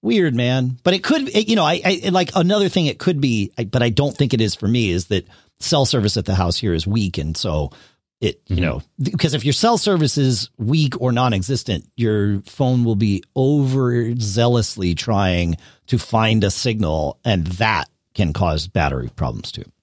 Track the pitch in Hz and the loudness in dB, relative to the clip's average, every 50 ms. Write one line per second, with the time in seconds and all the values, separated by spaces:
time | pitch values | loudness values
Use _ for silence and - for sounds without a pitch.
0 | - 214 233 214 180 160 127 117 123 123 127 131 131 127 131 123 _ 180 180 190 | 0 2 2 2 2 2 2 2 0 2 2 0 0 -2 -4 -2 _ 0 0 0
1 | - - 285 320 277 269 - 208 220 208 226 214 170 143 170 175 - 185 196 175 | 0 0 0 0 0 0 0 -2 0 2 2 2 2 2 0 0 0 -2 -2 0
2 | - 190 180 185 180 175 - 196 170 175 202 208 202 180 - 190 170 147 117 - | -2 0 0 0 0 0 0 0 2 2 2 2 2 2 0 0 0 0 -2 -2
3 | - 185 180 147 139 135 120 107 98 - _ - 120 101 - 131 120 120 120 - | -2 -2 0 0 0 0 0 0 -2 -4 _ -8 -8 -2 0 0 0 2 2 2
4 | 139 143 - - 143 123 123 117 110 104 - - - 101 117 123 117 98 87 90 | 0 0 0 -2 0 0 2 2 0 0 -2 -2 -2 0 2 2 2 2 0 -2
5 | 90 - 104 92 85 - - - _ _ _ _ - - 170 147 139 - - 127 | -2 -2 -2 -4 -4 -6 -20 -20 _ _ _ _ -4 0 2 2 2 2 2 2
6 | 101 104 - 113 90 - 98 92 92 87 85 - - 107 85 80 80 90 101 113 | 2 2 0 0 -2 0 0 0 2 0 0 -2 -2 -2 -2 0 -2 -2 -2 0
7 | 104 95 82 - 73 76 80 - - 104 78 76 73 65 - - - - _ _ | -2 -2 -4 -4 -6 -6 -6 -4 -4 -2 -2 -2 -2 -4 -8 -14 -20 -20 _ _
8 | _ _ _ _ - 101 - _ _ _ 95 85 87 82 62 71 - _ _ - | _ _ _ _ -4 -4 -4 _ _ _ -2 -2 -2 -2 -4 -6 -10 _ _ -6
9 | 135 - - 160 - 160 135 143 110 143 139 - - 226 240 196 - 208 196 175 | -4 -4 -2 -2 -2 -2 -2 -2 -2 -2 -2 0 2 2 2 2 0 0 0 2
10 | 156 139 - - 123 131 123 101 - - _ _ 113 107 143 160 151 139 123 - | 0 0 0 0 2 2 0 0 -4 -8 _ _ -4 -2 0 0 -2 -2 -4 -2
11 | 120 127 120 120 127 123 113 95 92 - 139 120 - - 104 78 - _ _ - | -2 0 0 2 2 2 0 0 -2 -2 -4 -4 -2 -2 -4 -4 -4 _ _ -2
12 | 117 113 107 107 101 101 104 98 - - - - 139 127 127 123 120 117 113 98 | 0 0 2 2 0 0 0 -2 -6 -10 -4 -2 0 2 2 2 2 2 2 2
13 | 113 107 101 92 - _ _ 135 131 135 147 147 139 131 131 135 131 123 120 120 | 2 2 0 0 -4 _ _ 0 2 2 2 2 2 0 0 0 0 2 0 0
14 | 120 113 120 123 113 104 95 113 117 123 123 120 107 - - - 95 90 85 - | 0 -2 -2 -4 -4 -4 0 2 2 4 4 2 2 0 -4 -2 0 0 0 0
15 | - - 113 98 101 92 90 87 87 85 82 - - - - _ _ - - 113 | -2 -2 0 2 2 2 2 2 2 0 -2 -2 -6 -18 -20 _ _ -2 -2 -2
16 | - - - 113 110 110 110 110 101 98 - - - 127 113 110 104 80 78 80 | -2 0 0 2 2 4 4 4 2 2 0 0 -2 -2 0 0 0 0 0 0
17 | 76 71 - _ _ 117 107 92 80 82 92 90 113 110 110 85 71 - _ _ | -2 -2 -4 _ _ 0 0 0 0 -2 -2 0 2 2 2 0 -2 -6 _ _
18 | _ _ _ - 104 82 76 78 98 85 78 76 78 90 - 98 80 71 67 65 | _ _ _ -2 0 0 0 0 0 0 0 0 -4 -4 -2 0 0 0 0 -2
19 | 62 62 - - 78 64 57 55 - - - - - - _ _ | -6 -8 -6 -6 -6 -4 -4 -8 -12 -12 -14 -14 -16 -16 _ _